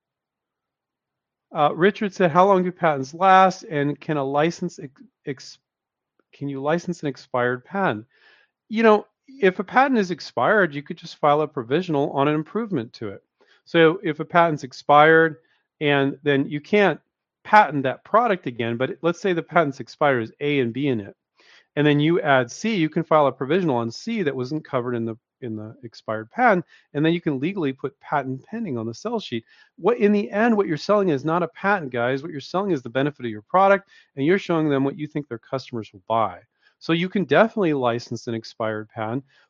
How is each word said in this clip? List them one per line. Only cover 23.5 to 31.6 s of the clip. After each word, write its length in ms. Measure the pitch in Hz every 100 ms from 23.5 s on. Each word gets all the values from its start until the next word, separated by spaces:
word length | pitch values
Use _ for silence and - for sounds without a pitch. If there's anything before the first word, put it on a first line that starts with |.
| 185 170 120
on 140 | 113
C 320 | - 226 226
that 120 | 147 131
wasn't 300 | 127 151 -
covered 300 | 131 123 120
in 100 | 113
the, 100 | 113 _ _
in 140 | 120 107
the 200 | 110 -
expired 460 | 117 - - 110 110
patent, 360 | - 247 180 - _ _
and 120 | 143 160
then 80 |
you 80 | 170
can 180 | 170 135
legally 340 | 160 196 139
put 260 | 131 135 _
patent 460 | - 147 131 131 -
pending 320 | 226 202 120
on 80 | 113
the 80 |
sell 260 | 113 214 233
sheet. 260 | - 117 - _ _ -
What, 200 | 180 247
in 140 | 208
the 180 | 208 220
end, 260 | 202 240 208
what 120 | 196
you're 100 | 151
selling 320 | - 208 190
is 160 | 135 151
not 180 | 175
a 40 | 165
patent, 420 | -